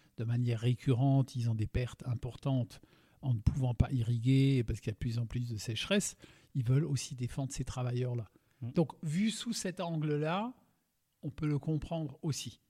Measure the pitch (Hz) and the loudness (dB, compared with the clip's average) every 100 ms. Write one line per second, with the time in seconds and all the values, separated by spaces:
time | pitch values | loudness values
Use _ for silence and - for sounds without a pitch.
0 | _ - 113 120 120 113 123 123 135 117 | _ -6 -2 0 0 2 2 2 2 4
1 | 139 135 127 123 117 110 107 123 123 - | 6 4 4 0 0 0 0 -2 -4 -6
2 | 127 117 123 - 139 131 117 - - _ | -6 -4 -6 -6 0 0 0 -6 -20 _
3 | _ _ 131 113 - 139 127 113 - 131 | _ _ -2 0 0 2 2 2 2 2
4 | 110 120 123 135 135 131 113 110 - 101 | 0 2 4 6 6 4 0 -2 -4 -4
5 | 120 117 113 123 120 107 - 113 - 202 | -2 -2 -2 -4 -4 -6 -4 -4 0 0
6 | - - - - _ 139 117 135 156 139 | 0 -6 -18 -20 _ -2 2 4 2 -2
7 | - 123 123 - 131 - 127 127 123 123 | -4 -6 -6 -4 -6 -6 -6 -4 -2 -2
8 | 127 120 107 _ _ _ 120 175 156 - | -2 -4 -6 _ _ _ -2 0 0 -2
9 | 160 165 220 214 240 - 190 185 170 160 | -4 0 0 -2 -6 -4 -4 -4 -4 -2
10 | 151 147 156 185 240 - _ _ _ _ | 0 0 0 0 -2 -8 _ _ _ _
11 | _ _ 151 - 151 143 160 156 - 165 | _ _ -10 -2 0 0 0 -2 -2 -4
12 | 147 135 165 127 117 - | -6 -4 -4 -4 -6 -12